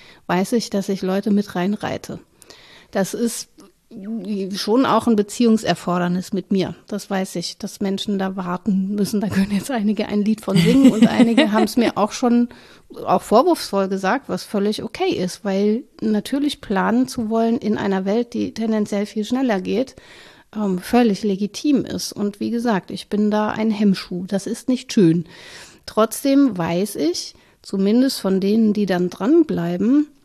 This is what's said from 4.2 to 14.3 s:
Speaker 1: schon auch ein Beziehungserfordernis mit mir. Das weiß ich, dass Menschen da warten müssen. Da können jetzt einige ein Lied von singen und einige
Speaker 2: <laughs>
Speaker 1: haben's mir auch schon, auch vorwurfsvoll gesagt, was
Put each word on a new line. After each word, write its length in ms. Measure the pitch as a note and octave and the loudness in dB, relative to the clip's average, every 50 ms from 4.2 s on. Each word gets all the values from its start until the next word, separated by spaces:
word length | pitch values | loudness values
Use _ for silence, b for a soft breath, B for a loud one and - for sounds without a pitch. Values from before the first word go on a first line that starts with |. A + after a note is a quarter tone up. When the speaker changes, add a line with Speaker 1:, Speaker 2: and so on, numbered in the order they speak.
| F3+ G3+ G#3 F#3+ G3 F#3 G3+ | -6 -4 -4 -4 -4 -6 -6
Speaker 1:
schon 300 | F3+ - G#3 A3 C4 C4+ | -4 -2 2 2 2 4
auch 220 | - G3 A3 - | 4 2 2 2
ein 80 | A#3+ A3 | 2 2
Beziehungserfordernis 1160 | G#3 G3+ - - - A#3+ A3+ A3 G#3+ - - E3+ - - F#3 F3 F3+ F3 F3 F3 F#3 - - G3 | 2 2 0 0 2 4 4 4 2 2 0 -2 -2 -2 -2 -2 0 0 0 -2 -4 -4 -6 -6
mit 180 | F#3 - - | -6 -2 0
mir. 240 | G3 F#3+ E3 - E3+ - _ | 0 0 0 -2 -4 -10 _
Das 220 | - G#3 G3 - - | -10 -10 -8 -6 -4
weiß 260 | G3 F#3+ F#3+ - - | -4 -4 -4 -4 -6
ich, 200 | F3 F3 - - | -8 -8 -8 -10
dass 220 | - G#3+ F#3 - - | -10 -12 -12 -8 -6
Menschen 380 | G3+ F#3+ F#3+ G3 - G#3 G3+ F#3+ | -4 -4 -4 -4 -4 -4 -2 -2
da 160 | F#3+ F#3+ F#3 | -2 -4 -4
warten 580 | G3 F3 F3 F3 F3 - A3 F#3 F#3+ F#3+ G3 G#3 | -6 -6 -6 -6 -4 -2 0 0 0 0 -2 -2
müssen. 240 | G#3 G3 - - G#3 | -2 -2 0 0 -2
Da 80 | A#3 F3+ | -2 0
können 220 | - F#3+ G3 G3+ | 0 0 0 0
jetzt 180 | G3+ F#3+ - - | 0 -2 -2 -2
einige 360 | C4 A3 G3+ G#3+ G3+ G#3+ - | -2 0 0 0 0 0 -2
ein 140 | - G#3 G#3 G3 | -2 0 0 2
Lied 180 | G#3+ A3 - | 0 0 -2
von 160 | - G3 G3 | -2 0 2
singen 340 | E3+ E3 A3 B3+ C4+ C4+ B3+ | 4 4 4 6 8 8 6
und 160 | - A3 A#3 | 8 6 4
einige 440 | - G#3+ G#3+ G#3 A#3 A3+ C4 D#4 G3+ | 4 6 4 4 4 4 4 4 4
Speaker 2:
<laughs> 0 | |
Speaker 1:
haben's 240 | G#3+ A3 A3 G#3 - | 4 2 2 2 2
mir 200 | B3 A3+ - - | 2 2 2 2
auch 140 | F3+ G#3 - | 0 0 -2
schon, 380 | - - C4 A#3+ A#3+ A#3+ A#3+ - B B B B B B B - - - - | -2 0 0 2 4 4 2 0 B B B B B B B -18 -14 -6 -2
auch 160 | G#2+ F3+ F#3+ | 0 0 0
vorwurfsvoll 640 | - - G3+ B3 E4+ F4+ D#4 - - - G3+ G3 F#3+ | 2 4 4 4 6 4 2 0 -2 -4 -2 -2 -2
gesagt, 420 | F#3+ G3 F#3+ G3 F#3+ A#3+ C4+ - | -2 -2 -2 -2 -2 -2 -2 -4
was 140 | - | -6